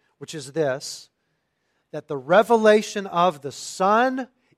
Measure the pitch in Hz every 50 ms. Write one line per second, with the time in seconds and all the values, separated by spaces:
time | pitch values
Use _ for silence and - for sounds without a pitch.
0 | _ _ _ _ 143 - - 156 123 143 135 165 151 135 127 143 - - - -
1 | - _ _ _ _ _ _ _ _ _ _ _ _ _ _ _ _ _ - 151
2 | - - 151 139 127 143 175 208 226 220 240 220 214 214 214 220 214 - - 208
3 | 196 196 190 175 175 185 151 143 147 135 - - - - - - 185 196 214 226
4 | 254 262 262 269 247 - _ _ _ _ _